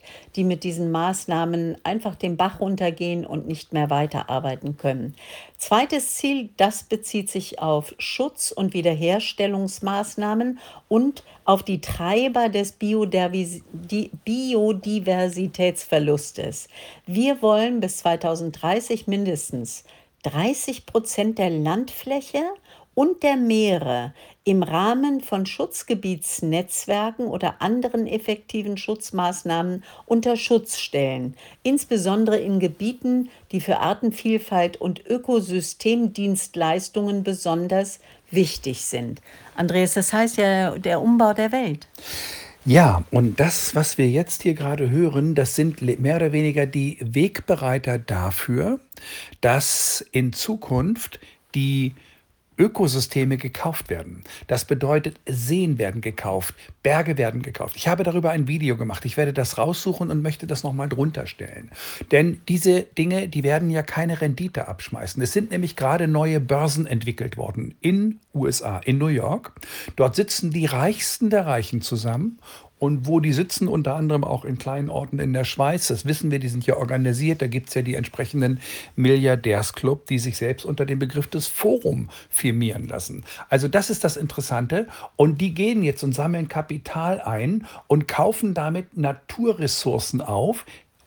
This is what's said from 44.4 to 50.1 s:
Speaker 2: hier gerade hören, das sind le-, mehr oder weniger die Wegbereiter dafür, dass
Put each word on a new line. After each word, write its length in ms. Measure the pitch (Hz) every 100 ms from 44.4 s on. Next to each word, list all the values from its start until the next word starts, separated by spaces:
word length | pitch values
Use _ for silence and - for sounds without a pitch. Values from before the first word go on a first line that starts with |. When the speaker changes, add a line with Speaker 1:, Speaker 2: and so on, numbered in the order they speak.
Speaker 2:
hier 100 | 175
gerade 360 | 151 143 147 127
hören, 440 | 143 170 139 156
das 220 | 147 127 -
sind 240 | 160 -
le-, 160 | 123 -
mehr 220 | 139 165
oder 160 | 160
weniger 320 | 151 151 143 139
die 320 | 143 139 -
Wegbereiter 1000 | 117 131 196 - - 175 131 131 127 120
dafür, 800 | - 92 90 90 - 123 185 262 - - - - - -
dass 640 | 120 135 - - - - -